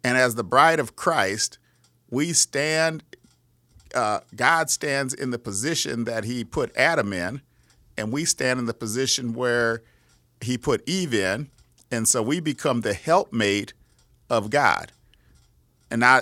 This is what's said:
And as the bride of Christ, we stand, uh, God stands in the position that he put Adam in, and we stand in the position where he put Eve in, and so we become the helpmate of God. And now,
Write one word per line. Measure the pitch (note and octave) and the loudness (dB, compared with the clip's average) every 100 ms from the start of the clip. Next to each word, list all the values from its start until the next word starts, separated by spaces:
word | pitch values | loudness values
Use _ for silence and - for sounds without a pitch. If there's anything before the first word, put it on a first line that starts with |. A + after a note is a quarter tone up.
And | B2 B2+ | 2 2
as | B2+ | 2
the | A2+ | 0
bride | F#2+ B2+ D#3+ D#3+ | 2 6 6 4
of | B2 - | -2 -2
Christ, | F3+ D#3 F#2+ G#2+ - - _ _ _ _ _ | 0 2 0 -2 -6 -8 _ _ _ _ _
we | B2+ E3 | -4 0
stand, | D#3 - C#3+ D3+ D#3 D#3+ D#3+ _ - _ _ _ _ _ - _ | 0 0 -2 -2 0 0 -2 _ -20 _ _ _ _ _ -20 _
uh, | - G#2+ G#2 _ - | -2 -2 -2 _ 0
God | B2+ E3 D3+ | 2 2 0
stands | - D3 C#3 C3+ | -4 -2 -2 -4
in | C3+ C3+ | -6 -6
the | A#2+ | -6
position | A#2+ G2 C#3 E3 - A#2 | -6 -4 -2 -2 -4 -4
that | A#2 A2+ | -4 -4
he | G#2+ B2 | -6 -8
put | A2+ - A#2+ - | -6 -4 -4 0
Adam | D3 D#3+ G#2 | 2 2 -2
in, | F#2 F2+ C3+ _ _ _ _ _ - | -4 -6 -8 _ _ _ _ _ -8
and | G#2+ | -4
we | C#3 | -2
stand | D#3+ - C3 B2+ | -2 -2 0 0
in | A#2 | -2
the | |
position | - A2+ A#2 C3 - B2 | -6 -6 -4 -2 -2 -4
where | A2+ B2 A#2+ A#2 A2+ _ _ _ _ _ _ | -2 0 0 0 -2 _ _ _ _ _ _
he | A#2 B2 | -6 -4
put | - A#2 - | -2 -2 -2
Eve | F#3+ E3+ | -4 0
in, | A2 F#2 G#2+ D3 _ _ _ _ | 0 0 -2 -6 _ _ _ _
and | A#2+ A2 | -2 0
so | B2+ | 0
we | A2 E3 | 0 -2
become | D#3 D3 D3 A#2+ | -4 -4 -2 0
the | A2 | -2
helpmate | F#2+ - F3 - A#2 G#2+ G2+ - - _ _ _ _ _ | -4 2 2 2 0 2 2 -2 -14 _ _ _ _ _
of | A#2 G#2 | -2 0
God. | C#3+ B2 - - _ _ _ _ _ _ _ _ _ _ | 2 4 2 -4 _ _ _ _ _ _ _ _ _ _
And | A#2 | 4
now, | B2 C3 | 6 6